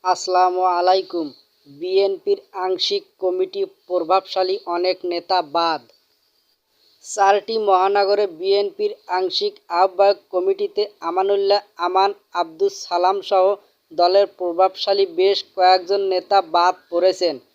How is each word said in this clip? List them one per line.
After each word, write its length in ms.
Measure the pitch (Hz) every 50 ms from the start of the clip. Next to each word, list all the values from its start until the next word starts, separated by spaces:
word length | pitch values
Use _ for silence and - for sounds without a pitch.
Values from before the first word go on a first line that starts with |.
| -
আসসালামু 560 | 185 180 - - 190 180 180 185 180 180 185 185
আলাইকুম। 600 | 185 175 175 180 185 185 190 185 - - 170 160 143 127 _ _ _ _ _ _
বিএনপির 720 | 143 139 143 165 180 190 196 196 196 196 180 _ 202 202 - - _ -
আংশিক 480 | 190 185 185 185 180 - - 202 202 196 _ _ _
কমিটি 420 | 190 185 180 185 185 185 - 202 190 185 _ _ _
প্রভাবশালী 720 | - 180 180 165 156 185 190 190 - - 190 190 185 190 - -
অনেক 320 | - 175 175 180 185 180 185 -
নেতা 320 | 180 175 175 170 - 190 180 165 143
বাদ। 300 | 139 170 170 165 160 143 120 _ _ _ _ _ _ _ _ _ _ _ _ _ _ _ _ _ _ _ _ _ _ _ _
চারটি 500 | - - 214 196 196 202 202 202 - 220 220
মহানগরে 640 | 214 202 190 180 185 196 202 202 202 190 202 208 208 190 165
বিএনপির 560 | 156 180 196 196 202 202 202 - - 214 208 - _ _
আংশিক 460 | - 180 185 190 180 180 - 202 208 202 - _ _
আহ্বায়ক 500 | 175 170 190 190 180 180 196 202 202 196 _ _
কমিটিতে 540 | - 180 185 190 190 190 208 196 - 202 208 - _ _
আমানুল্লাহ 640 | 160 170 175 185 190 196 202 202 196 196 196 202 196 _ _
আমান, 340 | - 175 180 185 190 196 202 196 _ _ _ -
আব্দুস 400 | 175 175 165 160 160 196 196 196 -
সালাম 360 | - - 175 175 180 185 196 202
সহ 240 | 185 - 202 190 185 196 202 - _ _ _ _ _ _
দলের 340 | 165 165 175 175 185 196 202 196 _
প্রভাবশালী 680 | _ 180 175 170 175 185 185 185 - - 202 196 202 196 180 165
বেশ 220 | 170 185 196 196 190 - _
কয়েকজন 520 | _ 190 180 185 185 185 175 170 196 202 196 190
নেতা 280 | 185 180 180 - 202 196 185
বাদ 280 | 160 160 170 175 180 180 - _
পড়েছেন। 480 | _ 175 170 180 185 185 - 180 165 151 127 _ _